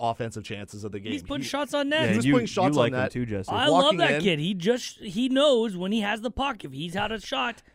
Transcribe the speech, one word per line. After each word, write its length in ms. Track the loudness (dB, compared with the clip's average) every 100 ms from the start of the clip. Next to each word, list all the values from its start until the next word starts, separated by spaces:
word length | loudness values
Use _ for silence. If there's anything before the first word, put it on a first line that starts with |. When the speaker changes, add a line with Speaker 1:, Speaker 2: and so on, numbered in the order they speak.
Speaker 1:
offensive 420 | -2 -2 -6 -8
chances 420 | -10 -10 -10 -10
of 80 | -10
the 60 | -8
game. 120 | -6
Speaker 2:
He's 100 | -6
putting 200 | -6 -6
Speaker 1:
He 60 | -4
Speaker 2:
shots 260 | -4 -2
on 160 | -2 0
net. 140 | 0 2
Speaker 3:
Yeah, 40 |
Speaker 1:
He 40 | 2
was 100 | 4
Speaker 3:
you, 60 |
Speaker 1:
putting 140 | 4 2
shots 280 | 0 2 4
Speaker 3:
you 40 |
like 120 | 2
Speaker 1:
on 40 | 2
net. 160 | -2
Speaker 3:
him 120 | -4 -4
too, 0 |
Jesse. 200 | -4 -2
Speaker 2:
I 160 | 0 4
Speaker 1:
Walking 300 | 6 6 4
Speaker 2:
love 100 | 4
that 80 | 4
Speaker 1:
in. 60 |
Speaker 2:
kid. 160 | 2 0
He 160 | -2
just, 440 | -2 0 0 -2 -12
he 280 | -8 -2 0
knows 480 | 4 4 4 2 -2
when 160 | -2
he 80 | 0
has 220 | 0 -4
the 80 | -4
puck. 340 | -4 -4 -4
If 80 | -10
he's 220 | -8 -6
had 180 | -4 -4
a 80 | -6
shot, 420 | -6 -4 -4 -6 _